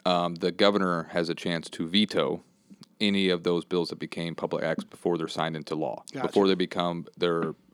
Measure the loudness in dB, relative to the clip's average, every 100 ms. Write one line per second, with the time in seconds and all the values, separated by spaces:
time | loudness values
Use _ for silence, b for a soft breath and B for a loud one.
0 | 2 2 2 0 -2 4 4 4 2 0
1 | -2 -2 -2 -2 -2 -4 -6 -8 0 2
2 | 2 2 0 -2 -10 _ _ -20 -14 -2
3 | 0 2 2 2 2 0 0 -2 -2 -6
4 | -8 -6 -6 -4 -4 -2 -2 -4 -6 -4
5 | -2 0 -2 -2 -4 -4 -6 -4 -4 -6
6 | -12 -6 2 4 6 4 0 0 -2 -2
7 | -8 -2 0 0 -2 -6 _